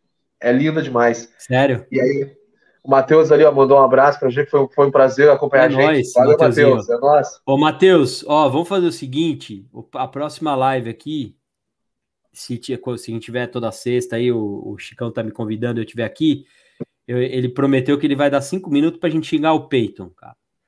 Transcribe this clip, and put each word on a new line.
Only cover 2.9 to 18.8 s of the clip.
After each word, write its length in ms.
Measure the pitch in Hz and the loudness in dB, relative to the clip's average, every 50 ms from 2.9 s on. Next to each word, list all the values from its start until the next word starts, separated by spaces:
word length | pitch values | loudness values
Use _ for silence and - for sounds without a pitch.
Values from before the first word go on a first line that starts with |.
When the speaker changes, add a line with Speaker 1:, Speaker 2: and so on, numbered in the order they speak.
Speaker 1:
Matheus 400 | 139 135 135 - 156 160 156 151 | 2 2 2 4 4 4 6 6
ali, 120 | 151 143 156 | 6 6 6
ó, 60 | 147 139 | 6 6
mandou 240 | 139 135 131 139 139 | 4 4 6 6 6
um 40 | 135 | 6
abraço 360 | 127 131 131 135 143 143 - | 6 4 4 4 4 2 0
pra 100 | 139 127 | -2 -4
gente. 200 | 120 139 143 - | -2 -4 -4 -2
Foi, 180 | - 143 139 131 | 0 0 0 0
foi 200 | - - 139 139 | 0 0 2 2
um 40 | |
prazer 380 | 131 139 131 131 - 135 147 147 | 4 4 2 2 2 4 4 4
acompanhar 340 | 139 - 147 143 139 131 127 | 4 4 2 0 2 4 4
Speaker 2:
É 40 | 131 | 4
Speaker 1:
a 20 | |
gente. 120 | 139 131 139 | 4 2 2
Speaker 2:
nóis, 280 | 151 156 139 123 - - | 2 2 0 -2 0 0
Speaker 1:
Valeu, 180 | 120 127 139 | 2 4 4
Speaker 2:
Mateuzinho. 380 | 151 151 160 143 117 147 147 139 131 | 4 4 4 2 4 4 4 4 4
Speaker 1:
Matheus. 140 | 113 104 117 | 2 0 -4
É 80 | 117 120 | -4 0
nóis. 420 | 131 143 151 147 135 - - - - | 2 2 2 2 2 -2 -8 -10 -4
Speaker 2:
Ô, 120 | - 139 139 | -2 0 2
Matheus, 680 | 151 156 147 - 180 190 185 165 135 123 - - - - | 2 0 0 2 4 4 4 4 2 0 -4 -8 -6 -2
ó, 220 | 147 156 151 135 | 0 2 2 2
vamos 180 | 127 147 170 170 | 0 -2 -4 -4
fazer 200 | 196 190 175 170 | -2 -2 -2 -2
o 40 | |
seguinte. 760 | - - - 131 127 151 165 160 139 - - - 107 98 101 _ | -4 -6 -10 -8 -6 -4 -4 -4 -4 -8 -10 -16 -18 -18 -18 _
O, 140 | - 120 117 _ - | -20 -20 -20 _ -10
a 140 | 135 120 120 | -10 -10 -10
próxima 460 | - 139 147 151 143 - 165 151 143 | -8 -8 -10 -10 -10 -8 -6 -4 -2
live 340 | 131 127 131 135 127 113 117 | -2 0 -2 -2 -2 -6 -8
aqui, 460 | 113 - - 147 156 151 127 98 - _ _ _ _ _ _ _ _ _ _ _ _ _ _ _ _ _ _ _ _ | -12 -14 -12 -10 -10 -10 -10 -12 -14 _ _ _ _ _ _ _ _ _ _ _ _ _ _ _ _ _ _ _ _
se 240 | - - - 123 117 | -18 -14 -12 -12 -12
ti-, 200 | - - 127 123 - 135 120 113 | -10 -10 -10 -8 -8 -10 -10 -10
se 140 | - - | -10 -10
a 20 | 113 | -12
gente 100 | 113 110 | -10 -10
tiver 240 | - 117 123 123 120 | -8 -8 -8 -8 -6
toda 240 | - 123 117 110 | -8 -6 -8 -8
sexta 460 | 107 - - 120 123 123 123 123 120 117 | -8 -8 -6 -4 -4 -4 -4 -4 -6 -4
aí, 140 | 120 123 120 | -2 -2 -2
o, 300 | 113 107 101 101 104 104 | -2 -4 -6 -8 -10 -12
o 120 | 104 104 101 | -14 -14 -16
Chicão 320 | - - - - 123 113 | -16 -18 -14 -12 -10 -10
tá 120 | - - 127 | -8 -8 -10
me 80 | 107 | -10
convidando, 480 | - - 113 107 110 107 120 120 117 117 | -8 -10 -8 -8 -6 -6 -6 -6 -4 -6
eu 60 | 110 | -8
tiver 200 | - - 113 113 | -8 -8 -8 -8
aqui, 400 | 107 - - 160 156 135 - - _ _ _ _ _ _ - - - _ _ _ | -8 -6 -2 0 0 0 -2 -6 _ _ _ _ _ _ -18 -18 -18 _ _ _
eu, 160 | - 120 123 | -6 -4 -4
ele 280 | 123 123 127 131 127 123 | -4 -4 -4 -4 -4 -4
prometeu 480 | 123 - 135 139 139 131 127 131 143 143 | -4 -2 0 0 0 0 0 0 -2 0
que 100 | 147 147 | 0 -2
ele 80 | 143 | -2
vai 140 | 135 147 143 | 0 0 0
dar 100 | 143 139 | 0 -2
cinco 300 | 135 - 180 190 185 - | -4 -4 -8 -8 -6 -4
minutos 300 | 143 143 | -2 -2